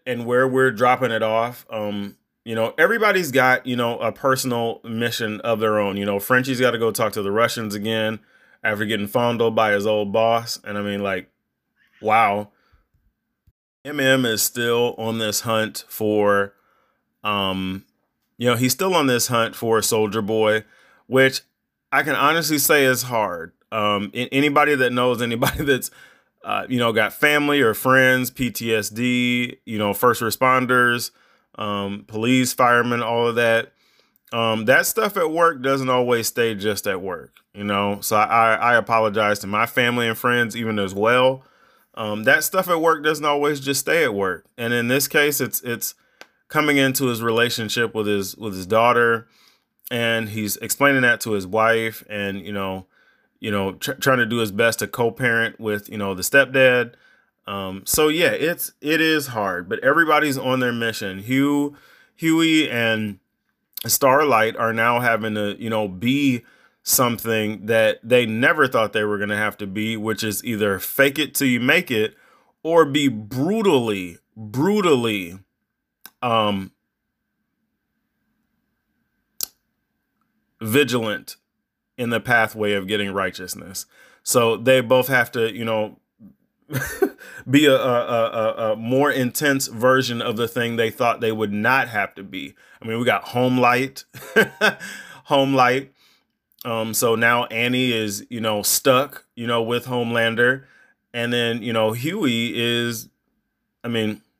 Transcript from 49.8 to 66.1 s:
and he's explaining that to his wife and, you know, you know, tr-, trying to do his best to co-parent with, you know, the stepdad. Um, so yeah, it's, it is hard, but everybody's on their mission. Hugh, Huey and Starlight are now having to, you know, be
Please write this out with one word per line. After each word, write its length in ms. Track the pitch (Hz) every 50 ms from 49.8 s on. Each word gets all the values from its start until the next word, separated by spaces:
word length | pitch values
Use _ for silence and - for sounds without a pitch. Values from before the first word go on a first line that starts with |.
| _ -
and 380 | 123 120 117 117 113 113 113 107
he's 280 | 107 110 107 101 95
explaining 460 | - 117 107 - - 139 143 139 131
that 180 | 127 120 117 107
to 100 | - 117
his 160 | 107 101 92
wife 580 | 92 95 110 110 113 113 113 113 113 107 - - -
and, 340 | 104 104 101 98 98 98 85
you 80 | 98
know, 340 | 104 101 98 95 95 95 92 - _ _ _ _ _ _ _ _ _ _
you 120 | - 110
know, 240 | 104 101 95 98 92
tr-, 180 | - - 147
trying 260 | - - - 139 131 123
to 80 | 117
do 120 | 107 117 120
his 120 | 113 101
best 300 | 95 104 117 117 107 -
to 80 | 107 98
co-parent 720 | - - 120 - - - 131 120 117 113 113 110 - -
with, 280 | 113 107 104 101 - -
you 80 | -
know, 180 | 107 101 98 95
the 80 | 90
stepdad. 720 | 90 - - 139 135 127 131 135 131 127 123 123 117 120 - _ _ _ _ _ _ _ _ _ _
Um, 360 | - 101 98 95 95 92 98 -
so 220 | - - 156 156 156
yeah, 240 | 156 165 170 175
it's, 400 | - - 139 165 - 131 - - - _
it 200 | - 147 160 156
is 280 | 160 160 160 151 139 131
hard, 400 | 120 110 101 95 90 87 90 92
but 100 | 113 - -
everybody's 520 | 135 147 165 165 156 151 151 151 147 131
on 220 | 135 - 127 131 131
their 120 | 127 123
mission. 480 | 120 117 117 113 110 - 110 98 92 95
Hugh, 560 | 101 117 131 135 139 143 147 143 143 143 143 - _ _ - _ _ _ _
Huey 520 | _ 165 165 160 160 165 165 160 156 147 -
and 520 | 120 117 117 113 110 110 107 104 101 - _ _ _ _ _ _ _ _ _ _ _ - -
Starlight 720 | 117 - - 143 131 131 151 156 143 120 110 110 113 -
are 160 | - 120 113
now 280 | 110 113 113 120 120 120
having 340 | 123 117 113 107 110 110 107
to, 220 | 107 104 101 98 -
you 120 | 117 113
know, 160 | 113 110 107 101
be 540 | 92 92 104 120